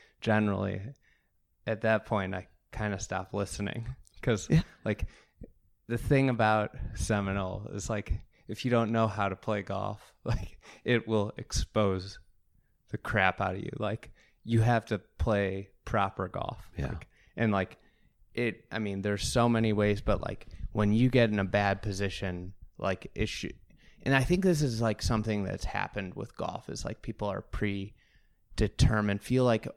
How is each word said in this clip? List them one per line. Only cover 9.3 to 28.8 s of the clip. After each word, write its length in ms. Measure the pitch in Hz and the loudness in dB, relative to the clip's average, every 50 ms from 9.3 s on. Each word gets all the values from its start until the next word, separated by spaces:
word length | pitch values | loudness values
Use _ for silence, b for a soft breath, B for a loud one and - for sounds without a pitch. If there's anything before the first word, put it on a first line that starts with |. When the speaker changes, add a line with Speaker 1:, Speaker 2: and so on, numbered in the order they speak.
| 95 | -2
Speaker 1:
play 260 | - - - 107 101 | -4 -4 -4 -4 -2
golf, 520 | 98 - 98 95 101 101 107 - - - _ _ | -4 -4 -4 -4 -4 -6 -6 -10 -14 -20 _ _
<laughs> 40 | - | -2
like, 340 | - 113 - - - - b b b b b - | -2 -2 -2 -2 -8 -12 b b b b b -2
it 240 | - 123 117 - | 0 0 0 2
will 240 | 107 110 107 101 107 - | 0 0 0 0 0 -4
expose 840 | - 123 - - - - - - 110 107 98 95 92 90 101 - - - _ _ _ _ _ _ _ _ _ _ _ _ _ | -8 -10 -4 -2 -2 -2 0 2 2 2 2 2 0 -4 -8 -12 -16 -20 _ _ _ _ _ _ _ _ _ _ _ _ _
the 80 | - | -10
crap 420 | - - - - 104 95 92 - - | -8 -6 -2 2 4 4 4 2 2
out 160 | 98 95 92 | -2 -2 -2
of 60 | 95 | -4
you. 100 | - - - | -6 -8 -6
Like, 340 | - 107 101 110 - - - - - _ _ _ _ - | -4 -4 -4 -4 -6 -8 -14 -20 -20 _ _ _ _ -4
you 180 | 113 117 113 | 0 2 4
have 240 | 110 120 120 113 - | 4 4 4 2 0
to 140 | - 113 98 - _ _ | -2 -4 -6 -6 _ _
play 520 | - - 120 107 101 101 95 98 98 98 - _ _ _ | -2 0 2 2 2 2 0 -2 -4 -8 -12 _ _ _
proper 420 | - - 107 98 98 - - 95 | -2 0 0 0 0 -2 -4 -6
golf. 420 | 92 - - - - - - - - - | -6 -4 -6 -6 -6 -8 -10 -14 -12 -6
Speaker 2:
Yeah. 120 | - 69 - | -6 -4 -4
Speaker 1:
Like, 180 | - 80 - - _ _ _ _ _ | -6 -8 -12 -16 _ _ _ _ _
and, 140 | - 113 110 | 0 2 2
like, 260 | 104 98 92 - - - _ _ _ _ _ _ _ _ - _ - | 2 2 0 -2 -6 -14 _ _ _ _ _ _ _ _ -20 _ -4
it, 320 | - 120 113 98 - _ _ | -2 -2 -2 -2 -6 _ _
I 80 | - 113 | -6 -4
mean, 220 | 107 101 98 98 | -4 -4 -4 -2
there's 260 | 98 104 104 101 - | 0 0 0 0 -2
so 200 | - - 123 117 | 0 2 4 4
many 260 | 120 117 113 113 110 104 | 4 4 4 2 2 2
ways, 280 | 104 104 104 104 104 | 4 4 2 2 2
but, 200 | - - 101 90 | 0 0 0 0
like, 260 | - - - - - B B B B B - | -2 -6 -8 -10 -12 B B B B B 0
when 180 | 104 104 104 | 2 4 4
you 180 | 107 113 123 127 | 6 6 6 6
get 200 | 113 127 117 110 | 6 6 6 6
in 100 | 107 101 | 4 2
a 60 | 95 | 2
bad 360 | 92 98 104 101 101 98 101 | 2 2 2 4 2 2 0
position, 720 | - 104 95 95 101 95 - - 98 95 90 90 90 92 - - - - - | -2 -4 -2 -2 -2 -4 -4 -4 -6 -6 -6 -6 -8 -10 -12 -14 -18 -20 -10
like, 320 | - - 98 95 - - - - | -4 -2 -2 -2 -2 -6 -8 -4
it 140 | - 107 - | -4 -4 -2
should, 240 | - - - - - - - - b b b b b b - | -4 -6 -8 -10 -10 -14 -20 -20 b b b b b b 0
and 120 | - 139 | 2 4
I 80 | 135 131 | 4 4
think 200 | - 175 180 190 | 4 4 4 4
this 180 | 185 175 147 | 4 4 4
is, 200 | 151 131 113 110 | 2 0 0 2
like, 200 | 117 110 104 - | 2 0 0 0
something 420 | - - 120 110 107 110 107 104 98 | 0 0 2 2 2 0 0 0 -2
that's 220 | 92 95 92 - | -2 -4 -4 -4
happened 500 | - - 98 98 - - 107 95 92 - | -4 -2 -4 -4 -4 -4 -6 -8 -6 -8
with 200 | 101 104 - - | -10 -10 -10 -8
golf 340 | - - - - - - - | -8 -6 -6 -6 -8 -10 -10
is, 140 | - - - | -10 -8 -6
like, 180 | - 113 - | -8 -8 -8
people 260 | - 117 107 - 104 | -8 -10 -8 -6 -6
are 140 | 101 95 98 | -4 -4 -6
predetermined, 1800 | - - - - 113 101 98 98 95 98 - _ _ _ _ _ _ _ _ _ _ _ - - 110 98 - - | -8 -8 -4 -2 -2 -2 -2 -4 -6 -10 -12 _ _ _ _ _ _ _ _ _ _ _ 0 0 0 0 4 4